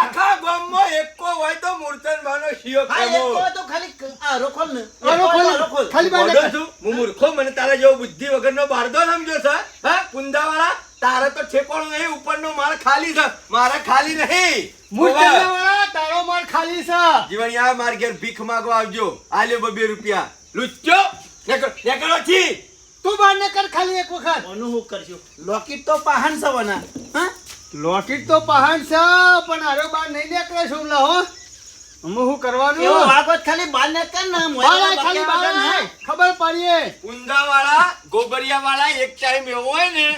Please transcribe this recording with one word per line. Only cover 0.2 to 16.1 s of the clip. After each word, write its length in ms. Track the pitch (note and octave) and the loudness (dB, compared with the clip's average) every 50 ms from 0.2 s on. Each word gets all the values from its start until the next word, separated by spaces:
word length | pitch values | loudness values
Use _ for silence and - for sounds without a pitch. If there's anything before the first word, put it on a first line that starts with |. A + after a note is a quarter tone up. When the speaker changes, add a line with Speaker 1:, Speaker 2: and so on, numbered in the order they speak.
| F#4+ G4+ G4 F#4 E4 | 2 2 2 0 0
Speaker 1:
ગામમાં 480 | E4 E4+ E4+ F4 F4+ F4+ F#4 G4+ G4 - D#4 | -4 -4 -4 -4 -4 0 0 0 2 0 -4
એકો 240 | D#4 D#4 - - F4 | -4 -6 -8 -10 -6
હોય 300 | F4 E4+ D#4+ D#4 D#4 D#4+ | -6 -4 -4 -4 -4 -4
તો 160 | D#4+ E4+ F4+ F#4 D#4+ | -4 -6 -6 -6 -6
મૂર્છનભાઈનો 720 | D4+ C#4+ C#4+ - - D4+ D#4 D4+ D4 C#4 C#4 D4 D4+ D4+ C#4+ - - | -8 -10 -10 -8 -6 -6 -6 -4 -4 -6 -6 -4 -6 -6 -8 -8 -8
શિયો 220 | B3 C4 C4+ C4+ | -2 -2 -2 0
Speaker 2:
હા, 200 | C4 C#4+ D#4 F4 | 0 0 0 0
Speaker 1:
ખેમો. 180 | - E4+ - B3+ B3 | 2 2 2 2 2
Speaker 2:
એકો 180 | A3+ A#3 F#4 F#4 F#4 | 0 0 0 -2 -2
તો 80 | F#4 F#4 - | -6 -10 -8
ખાલી 220 | D4 E4 F4+ F4+ - - | -8 -8 -8 -10 -14 -14
ક-, 180 | C4+ C4+ C4+ - C#4+ C#4+ | -16 -16 -14 -8 -4 -4
આ 100 | C4 B3 | -2 -2
રોખોલ 300 | B3+ C#4 - D4 D#4+ D4+ C4+ | -4 -4 -4 -6 -6 -6 -6
ને. 60 | A#3+ | -10
Speaker 3:
આ 340 | A3 - - - A#3+ C4+ E4 | -12 -12 -14 -4 0 2 4
Speaker 2:
એકો 100 | F4 F#4 | 4 4
Speaker 3:
રોખોલ. 220 | E4+ E4+ E4+ F4 | 4 6 6 4
Speaker 2:
આ 100 | - C#4 | 4 4
રોખોલ. 300 | C#4+ D#4+ D#4+ - C#4+ A#3 - | 2 0 -2 0 -2 -2 0
Speaker 3:
ખાલી 200 | - D#4 F4 F#4 | 2 2 2 4
બાર 100 | F#4 F4 | 4 2
Speaker 1:
બોલો 200 | - E4+ E4 C#4 | 2 2 2 0
Speaker 3:
નકર. 100 | D#4 D4+ G#3+ | -2 -4 -4
Speaker 1:
છું, 160 | D4+ D#4 D#4+ - _ F3 | -6 -8 -10 -14 _ -6
હું 100 | G#3+ A#3 | -6 -4
મૂર્ખો, 300 | B3 A#3+ G3+ F#3+ - C4 D#4 D#4 | -2 -4 -4 -2 0 0 0 0
મને 160 | C#4+ C4+ C4 | 0 -4 -4
તારા 240 | C4 C4 B3+ C4+ C#4 | -4 -4 -2 0 0
જેવો 200 | B3+ C4 C4+ C4 | 4 6 6 6
બુદ્ધિ 320 | B3 A#3+ G3+ D#3+ D3+ C4+ C#4+ | 6 0 -10 -10 -10 -6 -2
વગરનો 380 | C4+ B3+ A3 C4+ C4 C#4+ C#4+ | -2 0 0 0 0 0 -2
બારદો 340 | C#4 C4 A#3+ A#3+ B3 A#3+ D#4 | 0 0 -2 -2 0 2 2
સમજો 380 | E4+ E4 E4+ E4+ D#4+ D#4+ D#4 C#4+ - | 2 2 2 -2 -2 -4 -4 -2 0
છે? 100 | C#4+ D4 E4 - - - - - C#4 | 0 0 0 -4 -8 -14 -6 -2 0
હા, 140 | E4+ F#4 F#4 - - | 0 0 -2 -4 -8
કુંદાવાળા? 600 | C4+ C4+ C#4 C4+ D4 D#4 D#4 D#4 D#4 E4 F4 - - - - _ - | -10 -8 -4 -2 -2 0 0 0 0 0 0 -2 -4 -8 -20 _ -2
તારે 280 | A#3+ B3+ C4 B3+ C4+ C#4 | -2 0 0 2 0 -2
તો 120 | C4+ D4 D4 | -2 -4 -8
ઠેકોણું 480 | - - C4+ C#4 C#4+ D4+ D#4 D#4 D#4 | -2 -2 -2 -2 -2 -4 -6 -6 -6
નહીં, 200 | D4+ D4+ E4 E4 D4+ | -6 -6 -6 -6 -6
ઉપરનો 360 | C#4 - D#4 D#4 D4+ D#4 D#4 D4+ | -8 -6 -6 -6 -4 -4 -6 -4
માળ 240 | C#4+ C#4+ D4 D#4 | -2 -2 -2 -2
ખાલી 380 | - - C4 C#4 D4 D#4+ E4 D#4 | -2 0 2 2 2 0 -2 0
છે, 120 | D#4 D4 - - - - - | 0 0 -2 -2 -8 -12 -2
મારે 280 | G3 A#3+ B3 B3 D4 D4 - - | 0 2 2 2 0 -2 0 2
ખાલી 260 | C4 C4+ D4 D#4 D#4 | 2 2 2 2 -2
નહીં. 600 | D#4 D4 - E4 F4+ F#4 F4 D4 A3 D#3+ - - - _ - G3 | -4 -2 0 0 2 2 2 0 -2 -4 -8 -12 -20 _ -10 -2
Speaker 3:
મૂર્છનવાળા, 920 | A3+ E4 - C4+ D4+ D#4 D#4 G4+ F4+ F#4+ F#4 F#4 F#4 G4 G4 G4+ G4+ G4+ G4+ G4 | 2 2 4 6 6 6 6 6 6 4 2 0 0 2 2 2 2 0 0 -2
તારો 320 | E4 D#4 D#4 | -4 -4 -2